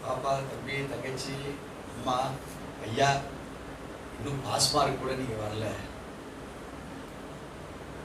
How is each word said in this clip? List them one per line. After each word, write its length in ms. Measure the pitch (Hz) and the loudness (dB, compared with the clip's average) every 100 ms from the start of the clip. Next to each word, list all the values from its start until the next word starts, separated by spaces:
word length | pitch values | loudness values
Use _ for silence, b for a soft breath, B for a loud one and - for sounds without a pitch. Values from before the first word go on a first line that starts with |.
| - | -2
பாப்பா, 200 | - 139 | 0 4
தம்பி, 440 | 135 135 - 131 | 2 2 -4 -2
தங்கச்சி, 580 | 139 139 117 131 135 135 135 143 139 - - - 113 | 0 0 -2 -2 -2 -2 -2 -4 -4 -8 -10 -8 -2
அம்மா, 300 | 127 127 135 135 - - - - 107 | 2 4 2 0 -6 -8 -8 -6 0
ஐயா, 300 | 117 139 139 - - - - - - - - - - | 6 8 8 2 -6 -8 -8 -8 -8 -8 -8 -8 -4
இன்னும் 240 | 143 139 | -2 0
பாஸ் 300 | 127 - - | 2 6 8
மார்க் 280 | 143 139 - | 8 6 4
கூட 120 | 127 | 0
நீங்க 200 | 131 127 | 0 0
வரல. 360 | 107 104 107 107 101 - - - - - - - - - - - - - - - - - - - - - - | 0 0 0 0 -2 -4 -8 -8 -10 -10 -8 -8 -8 -8 -8 -8 -8 -8 -8 -8 -8 -8 -8 -8 -8 -8 -8